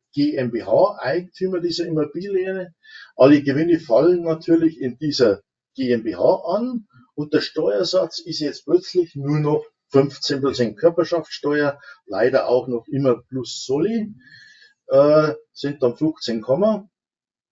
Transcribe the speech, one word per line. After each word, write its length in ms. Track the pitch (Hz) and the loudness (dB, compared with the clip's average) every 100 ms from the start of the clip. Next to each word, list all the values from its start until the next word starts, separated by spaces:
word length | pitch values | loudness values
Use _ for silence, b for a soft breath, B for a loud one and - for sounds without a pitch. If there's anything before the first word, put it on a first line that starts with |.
| _ | _
G 220 | 143 147 | -2 -2
M 160 | 139 120 | -2 -4
B 120 | 110 | -4
H 360 | 98 117 - - | 0 2 2 0
Eigentümer 600 | 131 175 180 - 185 180 | -4 -4 -6 -6 -6 -4
dieser 280 | 170 170 170 | -4 -6 -4
Immobilie. 880 | 156 147 170 202 190 190 190 175 _ B B B | -4 -4 -6 -6 -4 -4 -6 -10 _ B B B
Alle 260 | - 135 147 | 4 6 6
Gewinne 380 | 135 139 170 160 | 4 0 0 0
fallen 440 | - 117 170 175 | 2 4 4 2
natürlich 560 | 165 160 - 165 160 160 | 0 -2 2 2 2 -2
in 200 | 131 120 | -8 -6
dieser 420 | 151 131 113 98 _ _ _ | -4 2 2 2 _ _ _
G 160 | - 120 | -6 -2
M 120 | 120 | -2
B 120 | 233 | -4
H 280 | 180 - - 165 | 0 0 0 -2
an 320 | 202 254 240 208 b b | -4 -4 -8 -12 b b
und 180 | - 147 | -10 -2
der 80 | 151 | -2
Steuersatz 800 | - 156 185 202 170 185 170 - | -2 -4 -2 -2 0 -2 -2 -6
ist 200 | 165 156 | -12 -8
jetzt 240 | - - | -8 -8
plötzlich 520 | 294 180 - 180 165 | 0 0 0 -2 -2
nur 240 | 143 139 151 | -4 -4 -2
noch 260 | 147 151 - _ _ | 0 -2 -4 _ _
fünfzehn 500 | 135 143 - - 139 | 2 2 -2 -6 -2
Prozent 380 | 135 117 113 - | -2 -2 -2 0
Körperschaftssteuer, 1040 | 165 170 160 170 - - 147 147 143 - B B | 0 2 -2 -4 -6 -6 -2 0 0 -4 B B
leider 420 | - 98 123 131 - | -8 -2 2 2 2
auch 200 | 123 127 | 0 0
noch 200 | 117 - | -6 -6
immer 360 | 135 135 113 - | -2 0 0 -4
plus 380 | 131 117 - | -10 -10 -10
Soli, 480 | - 143 202 226 208 b b b b b b _ - | -6 -2 -2 -2 -6 b b b b b b _ 2
äh, 460 | 135 147 156 156 151 - | 4 6 6 4 -2 -12
sind 300 | - 143 143 | -10 -8 -2
dann 160 | 123 - | -2 0
fünfzehn, 480 | 156 - - 113 113 147 214 208 - _ _ _ _ _ _ | -4 -4 -6 -4 -2 0 2 0 -6 _ _ _ _ _ _